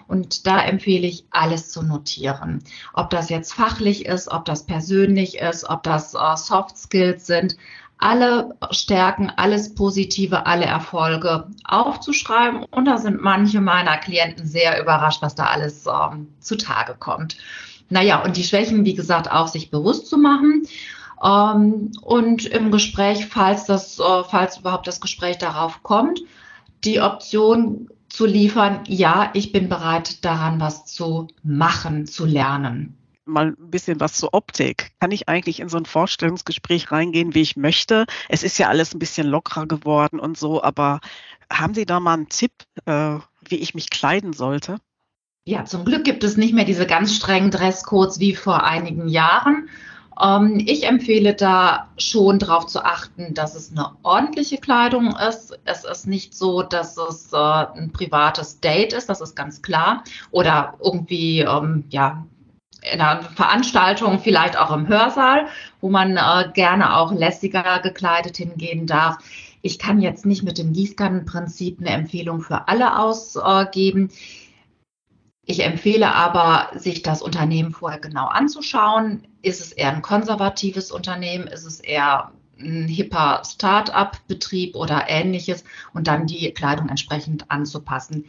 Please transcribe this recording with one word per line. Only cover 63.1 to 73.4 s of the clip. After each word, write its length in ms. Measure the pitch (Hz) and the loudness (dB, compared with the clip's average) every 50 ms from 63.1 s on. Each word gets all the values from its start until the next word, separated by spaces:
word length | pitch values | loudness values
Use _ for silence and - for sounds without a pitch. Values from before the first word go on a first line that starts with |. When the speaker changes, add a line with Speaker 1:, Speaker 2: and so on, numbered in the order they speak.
| 151 165 | 2 0
Speaker 1:
Veranstaltung, 1000 | 165 - - - 165 - 196 233 254 - - 202 180 185 208 202 226 208 190 190 | -4 -8 -4 0 2 2 2 2 2 2 2 4 4 4 2 2 0 0 0 2
vielleicht 380 | - 226 196 - - - - - | 2 4 4 4 4 2 2 0
auch 140 | - 160 | 0 2
im 160 | 156 151 156 156 | 0 0 2 2
Hörsaal, 580 | 214 214 226 262 277 277 262 262 269 294 302 302 - - - - _ _ | 4 4 4 4 2 4 4 6 6 4 2 -2 -6 -16 -18 -20 _ _
wo 80 | - 190 | -2 2
man, 280 | 196 190 190 190 185 | 2 4 4 4 2
äh, 340 | 180 - 139 175 180 185 - - | 2 4 4 4 2 2 0 2
gerne 420 | 196 185 175 247 208 165 - - | 2 4 4 4 4 4 4 4
auch 160 | 113 165 - | 4 4 2
lässiger 680 | 208 170 160 170 - - - 190 196 185 180 185 185 185 | 2 0 0 0 0 -2 -4 -4 -2 -2 0 0 0 0
gekleidet 560 | 180 185 185 - 190 175 170 170 170 170 - | 0 -4 -4 -2 -2 0 0 0 -2 -4 -8
hingehen 500 | - 175 170 175 160 160 170 170 165 165 | -10 -10 -8 -8 -8 -8 -6 -6 -4 -4
darf. 320 | 165 165 156 160 160 160 - - - - - - - - _ | 0 0 2 2 2 0 -4 -10 -18 -20 -20 -20 -20 -14 _
Ich 160 | - 185 - - | -8 -8 -8 -6
kann 220 | - 208 202 208 | -2 0 2 2
jetzt 260 | 185 175 165 - - | 2 2 -2 -2 0
nicht 180 | 202 202 185 190 | 0 0 0 -2
mit 140 | 175 170 170 | -4 -4 -4
dem 140 | 165 160 | -2 -2
Gießkannenprinzip 1080 | 160 185 196 202 - - 202 185 185 180 165 - - 175 175 165 - - 180 180 - - | 0 0 -2 -2 -2 -2 -2 -2 -2 -2 -4 -6 -8 -8 -8 -8 -8 -8 -8 -8 -8 -6
eine 100 | 175 165 | -6 -4
Empfehlung 500 | - - 160 - - 170 170 170 165 165 | -2 -2 -4 -4 -6 -8 -6 -6 -6 -6
für 280 | 165 - - - - - | -6 -6 -6 -6 -2 0
alle 300 | 190 233 254 233 - - | 0 2 2 2 2 2
ausgeben. 1120 | 214 220 226 226 - - - - | 0 0 -2 -4 -6 -10 -8 -4